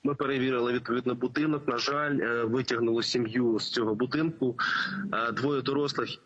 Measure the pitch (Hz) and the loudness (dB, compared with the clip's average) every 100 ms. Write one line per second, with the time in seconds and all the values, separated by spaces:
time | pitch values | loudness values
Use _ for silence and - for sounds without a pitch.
0 | 147 143 139 135 131 123 120 120 123 123 | -2 -2 -2 0 0 2 0 0 -2 -2
1 | 123 123 123 123 156 147 143 120 127 143 | -2 -2 -2 0 0 0 0 -2 0 0
2 | 147 139 117 120 113 127 123 117 117 117 | 0 0 0 0 0 0 0 0 2 2
3 | 110 123 113 123 120 107 - 120 110 107 | 2 0 0 2 2 2 0 0 0 0
4 | 127 147 165 160 127 117 - - - - | 0 2 0 0 -2 0 0 0 -2 -4
5 | - 110 117 107 135 139 127 139 143 - | -4 -2 -2 0 0 0 0 0 0 -2
6 | 117 - | -4 -8